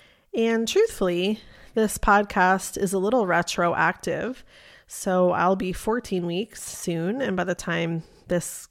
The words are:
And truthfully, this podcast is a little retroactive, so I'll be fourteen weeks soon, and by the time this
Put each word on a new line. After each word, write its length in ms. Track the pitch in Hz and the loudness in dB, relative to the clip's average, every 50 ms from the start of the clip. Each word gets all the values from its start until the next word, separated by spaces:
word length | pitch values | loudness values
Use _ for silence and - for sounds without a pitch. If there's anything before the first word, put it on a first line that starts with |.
| _ _ _ _ _ _ - | _ _ _ _ _ _ -2
And 340 | 247 226 226 233 226 226 220 | 0 0 2 2 0 0 2
truthfully, 720 | - 381 453 453 - - 202 180 175 175 180 202 214 - - - - - - - - 226 | 2 4 2 2 2 0 0 0 0 0 0 0 -2 -4 -6 -16 -20 -20 -14 -6 0 0
this 220 | 220 202 - - | 0 0 0 0
podcast 760 | - 226 202 208 208 202 - 208 180 180 190 185 - - - | 4 4 6 6 4 2 2 4 4 4 4 2 0 -4 -6
is 160 | - 196 180 | -2 -2 -2
a 60 | 196 190 | 0 0
little 300 | 185 208 247 254 214 180 | 0 2 2 2 2 2
retroactive, 1160 | 170 170 170 - - - 175 170 - - 160 165 185 - - - 139 147 - 226 262 - - - - - - - - - _ - | 2 2 0 0 -2 0 0 0 2 2 0 0 0 -2 -6 -6 -6 -4 -6 -6 -8 -10 -16 -20 -20 -20 -20 -20 -20 -20 _ -18
so 440 | - - - 196 185 185 180 180 | -14 -8 -4 0 2 4 4 4
I'll 240 | 175 - 170 180 196 | 4 2 2 2 2
be 180 | 190 190 180 180 | 0 0 -4 -6
fourteen 520 | - - 214 220 - - - 190 180 170 | -4 -4 -2 -2 -2 -2 -4 -4 -2 -2
weeks 380 | 175 170 180 226 - - - - | -2 -4 -4 -6 -6 -10 -14 -14
soon, 580 | - - - - 185 170 165 165 185 226 262 | -14 -12 -10 -6 -4 -4 -2 -2 -2 -2 -2
and 160 | 180 - 190 185 | -2 -2 -2 -2
by 60 | 180 | -2
the 100 | 180 175 | -2 -4
time 480 | - - - 170 170 165 165 165 165 - - - - _ - | -4 -4 -4 -2 -2 -2 -2 -2 -4 -6 -10 -18 -14 _ -2
this 380 | 175 175 - - - - - - | -2 -2 -2 -4 -10 -14 -16 -12